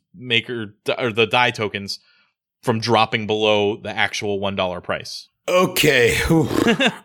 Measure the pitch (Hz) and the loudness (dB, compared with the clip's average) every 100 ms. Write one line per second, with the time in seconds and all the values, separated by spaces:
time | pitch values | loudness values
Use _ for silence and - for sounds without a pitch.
0 | _ 92 123 117 110 120 101 _ - 110 | _ -14 -2 -2 -2 -8 -10 _ -6 -4
1 | 123 107 107 123 123 117 104 101 98 - | -2 0 2 2 2 0 -6 -6 -10 -14
2 | _ _ _ _ _ _ - 113 110 110 | _ _ _ _ _ _ -4 -2 2 2
3 | 113 117 107 107 107 104 101 113 104 101 | 2 0 -2 0 2 4 2 -2 -6 -2
4 | 101 - 104 98 98 98 92 87 - 82 | -2 -2 -4 -4 -4 -2 -4 -4 -6 -8
5 | - - - _ - 185 185 - 151 131 | -8 -16 -18 _ 0 2 2 2 4 4
6 | 117 123 - 165 131 - 233 208 262 - | 4 2 2 2 2 0 2 2 0 -2